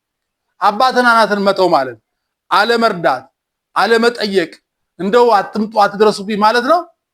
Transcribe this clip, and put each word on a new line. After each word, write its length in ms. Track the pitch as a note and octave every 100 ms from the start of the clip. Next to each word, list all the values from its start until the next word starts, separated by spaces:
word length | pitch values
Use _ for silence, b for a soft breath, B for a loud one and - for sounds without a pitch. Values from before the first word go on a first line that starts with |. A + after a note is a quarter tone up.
| _ _ _ _ _ -
አባትና 460 | G3 G#3 C4 B3 B3
እናትን 320 | A3+ G#3 G3+
መተው 260 | G3 F#3+ F3+
ማለት 280 | D3+ B2+ A#2 _ _ _ _ -
አለመርዳት፣ 720 | F3 A3 A#3 A3+ F3+ D#3+ B2+ - _ _ _ _ D#3+
አለመጠየቅ፣ 760 | G3+ A#3 A#3+ A#3+ G#3+ F#3+ D#3+ - _ _ _ -
እንደው 280 | F#3+ A#3+ A#3+
«አትምጡ፣ 420 | G3+ F#3+ G#3 A3 A3
አትድረሱብኝ» 600 | G3+ G3 G#3+ G3+ G3 G3+
ማለት 260 | G#3+ A#3+ B3+
ነው? 140 | F4 E4+ _ _